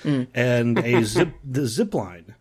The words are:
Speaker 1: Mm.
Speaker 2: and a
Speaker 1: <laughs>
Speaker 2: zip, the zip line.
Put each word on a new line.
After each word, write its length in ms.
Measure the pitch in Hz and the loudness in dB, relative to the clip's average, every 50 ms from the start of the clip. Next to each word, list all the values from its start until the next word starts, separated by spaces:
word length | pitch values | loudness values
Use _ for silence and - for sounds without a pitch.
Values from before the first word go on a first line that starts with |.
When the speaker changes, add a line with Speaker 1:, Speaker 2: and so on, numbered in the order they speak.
| - | -2
Speaker 1:
Mm. 240 | 156 147 131 123 - - | -2 0 0 -2 -2 -2
Speaker 2:
and 460 | 120 123 123 120 120 120 120 117 113 | 0 2 2 4 2 2 2 2 0
a 240 | - 117 120 120 113 | 2 2 2 2 2
Speaker 1:
<laughs> 20 | |
Speaker 2:
zip, 240 | 107 107 175 175 165 - - - 139 | 2 2 0 0 0 -2 -12 -10 -6
the 180 | 127 135 147 117 | -4 -2 -2 -2
zip 260 | 110 147 233 202 - | 0 -2 -2 -2 -2
line. 400 | 156 104 92 90 87 82 - - _ | -6 -6 -6 -12 -16 -20 -20 -20 _